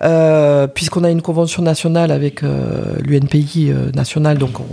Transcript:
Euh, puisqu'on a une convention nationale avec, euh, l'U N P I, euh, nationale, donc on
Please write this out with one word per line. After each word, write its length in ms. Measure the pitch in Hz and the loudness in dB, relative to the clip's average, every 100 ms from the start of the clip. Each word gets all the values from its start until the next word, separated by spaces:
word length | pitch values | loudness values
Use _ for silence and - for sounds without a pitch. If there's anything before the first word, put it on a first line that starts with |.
Euh, 640 | 160 165 160 156 147 143 139 | 0 4 4 4 4 2 0
puisqu'on 360 | - 160 180 | -2 -6 0
a 60 | 175 | 0
une 120 | 165 | 0
convention 400 | 165 165 165 - | 0 -2 -2 -2
nationale 480 | 170 156 170 165 165 | -2 0 0 0 2
avec, 320 | 143 143 - | 0 -2 -4
euh, 520 | 143 139 131 - - - | -4 -2 -4 -4 -4 -4
l'U 160 | 139 143 | 0 0
N 100 | 139 | 2
P 120 | 151 | 0
I, 320 | 147 165 147 | 0 0 0
euh, 200 | 135 127 131 | 0 -2 -2
nationale, 420 | 135 151 151 147 | -2 0 0 0
donc 220 | 131 - | -2 -4
on 60 | 123 | -10